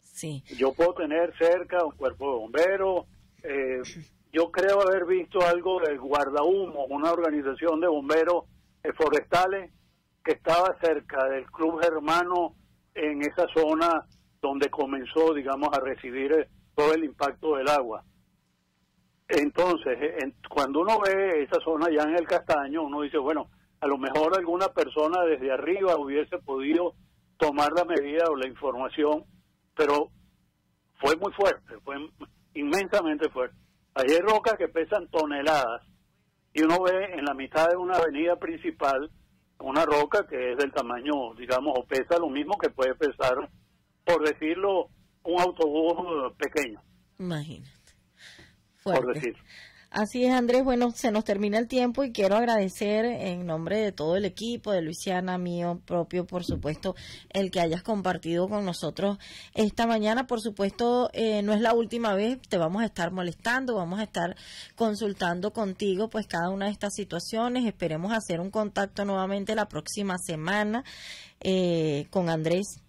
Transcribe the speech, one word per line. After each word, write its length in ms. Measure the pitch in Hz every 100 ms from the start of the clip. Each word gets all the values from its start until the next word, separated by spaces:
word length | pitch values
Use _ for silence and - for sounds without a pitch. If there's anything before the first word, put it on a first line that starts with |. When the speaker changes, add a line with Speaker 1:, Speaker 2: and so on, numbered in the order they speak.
Speaker 1:
Sí. 400 | _ - 160 143 - 131
Speaker 2:
Yo 160 | 131
puedo 220 | 135 170
tener 380 | - 156 156 170 -
cerca 460 | 165 180 175 180
un 80 | 165
cuerpo 400 | - 135 113 139
de 60 | 123
bomberos, 680 | 110 127 175 196 190 180 - - _ _
eh, 400 | 160 139 131 127 123 170 151 _ _
yo 180 | 156 165
creo 300 | - 190 202
haber 240 | 190 190
visto 360 | 175 185 165 185 175
algo 320 | 175 175 185
del 200 | 160 139
Guardahumo, 880 | 131 143 139 143 156 196 185 151 135
una 260 | 139 160
organización 680 | 170 170 147 135 131 165 156
de 80 | 175
bomberos, 560 | 151 139 156 160 175 - _ _ _
eh, 100 | 156
forestales 760 | - 156 147 - 175 185 196 180 _ _ _ _ _
que 80 | -
estaba 420 | 151 - 165 185 -
cerca 440 | 170 151 - 143 135
del 160 | 135 131
Club 320 | - 160 165
Germano 720 | 170 156 147 170 180 180 170 - _ _ _
en 260 | - 151 147
esa 240 | 147 147 170
zona 520 | 160 156 156 170 160 - _ _ _
donde 300 | 143 139 139
comenzó, 640 | - 135 139 120 160 160
digamos, 340 | 151 131 135 147
a 60 | 139
recibir, 520 | 131 127 131 127 135
eh, 160 | 156 147 _ _
todo 200 | - 147
el 100 | 156
impacto 520 | 156 - 143 135 156 147
del 120 | 135
agua. 340 | 147 123 104 - _ _ _ _ _ _ _ _ _ _ _ _
Entonces, 680 | - 147 - 180 170 143 120
eh, 180 | 147 170
en, 120 | 135 - -
cuando 320 | 151 139 143
uno 180 | 185 220
ve 420 | 202 190 196 160
esa 160 | 139 170
zona 260 | 160 160 170
ya 100 | 151
en 120 | 151 170
el 100 | 165
Castaño, 560 | 175 - 156 139 151
uno 180 | 147 147
dice, 160 | 147 156
"Bueno, 320 | 135 156 127 _ _ _
a 60 | 147
lo 120 | 139
mejor 380 | 135 143 156 190
alguna 300 | 170 175 190
persona 560 | 185 143 - 151 180
desde 280 | 170 147 131
arriba 440 | 131 139 190 190 160
hubiese 400 | 139 139 151 -
podido 560 | - 135 139 160 175 - _ _ _ _
tomar 340 | 156 143 147
la 120 | 160
medida 400 | 175 160 143 151 170
o 60 | 143
la 120 | 127
información", 760 | 120 139 123 131 - 147 151 - _ _ _ _ -
pero 340 | 151 147 156 - _ _ _ _ _ _ _ _
fue 160 | 139 160
muy 160 | 196
fuerte, 420 | 196 196 147 _ -
fue 120 | - 139 156 _ 147 _ _
inmensamente 720 | - 147 175 190 208 170 151 151
fuerte. 280 | 131 127 - _ _ _
Ahí 180 | - 131
hay 80 | 160
rocas 340 | 196 214 220 214
que 120 | 165
pesan 400 | 165 160 208 170
toneladas, 760 | 170 151 143 143 156 123 117 _ _ _ _ _ _ _
y 80 | 151
uno 160 | 160 175
ve 320 | 185 185 196 170
en 60 |
la 100 | 143
mitad 340 | 135 131 156 165
de 80 | 180
una 200 | 180 180
avenida 400 | 165 143 170 170
principal 720 | 165 165 180 160 147 135 156 - _ _ _ _
una 260 | 135 139
roca 420 | 160 147 147 208 170
que 240 | 139 127
es 60 | 123
del 140 | 143
tamaño, 600 | 147 123 120 135 147 123 113
digamos, 360 | 120 127 143 131
o 80 | 123
pesa 320 | 135 - 170
lo 100 | 165
mismo 280 | 135 147 202
que 120 | 156
puede 240 | - 131
pesar, 420 | 127 147 - 135 127 143 - _ _ _ _
por 220 | - 170 151
decirlo, 600 | 147 156 170 196 190 - - _ _
un 160 | - 175
autobús 560 | 180 170 160 151 160 170 180 160 127 -
pequeño. 440 | 143 156 131 104 _ _ _ _
Speaker 1:
Imagínate. 520 | 185 160 151 135 131 _ _ _ _ _ - - - _ _ _
Speaker 2:
Por 200 | - 170
Speaker 1:
Fuerte. 180 | 127 127
Speaker 2:
decir. 140 | 127 110 _ - - - _
Speaker 1:
Así 360 | - 214 247
es, 100 | 247
Andrés. 280 | 254 240 247
Bueno, 280 | 262 240 240
se 200 | 233 254
nos 140 | 214
termina 340 | 220 196 208 208
el 100 | 233
tiempo 360 | 254 247 233
y 80 | 277
quiero 240 | 233 190 208
agradecer 680 | 240 226 190 - 208 214
en 420 | 233 240 196 180 175
nombre 320 | 160 165 208
de 140 | 214
todo 240 | 185 151 180
el 80 | 202
equipo, 440 | 185 226 240 -
de 120 | 196
Luisiana, 560 | 160 170 - 180 185 180
mío 420 | 180 175 175 175 -
propio, 400 | 175 165 180 180
por 180 | 180
supuesto, 500 | 175 165 139 151 190 180 - - -
el 200 | 196 196
que 100 | 190
hayas 220 | 170 170
compartido 640 | - 214 185 175 160 170 190
con 160 | 208 196
nosotros 520 | 175 160 - 196 202 - - -
esta 320 | - 214 - 233
mañana. 400 | 226 214 233 254
Por 140 | 240
supuesto, 680 | 214 202 196 - 240 247 247
eh, 280 | - 226 214
no 100 | 202
es 60 | 208
la 120 | 226
última 420 | 233 233 233 226
vez, 260 | 196 214 254
te 160 | - 190
vamos 240 | 160 190
a 20 |
estar 260 | 226 - 170
molestando, 680 | 185 175 160 226 254 262 220
vamos 240 | 170 190
a 20 |
estar 340 | 214 - 175 - - - -
consultando 800 | - 226 208 220 196 180 175 196
contigo, 580 | 220 208 185 208 185 220
pues, 160 | 226 202
cada 240 | 170 170
una 160 | 196 196
de 60 |
estas 220 | 208 202
situaciones. 720 | - 196 165 - 226 240 254
Esperemos 480 | 233 - 170 156 180
hacer 280 | 226 - 165
un 100 | 190
contacto 540 | 220 214 202 196 -
nuevamente 500 | 202 196 190 196 196
la 120 | 220 208
próxima 520 | 151 156 - 196 180
semana, 640 | - 160 160 202 208 226 269 - - - - _
eh, 640 | - 190 180 170 156 143 147
con 180 | 196 175
Andrés. 540 | 165 160 175 208 -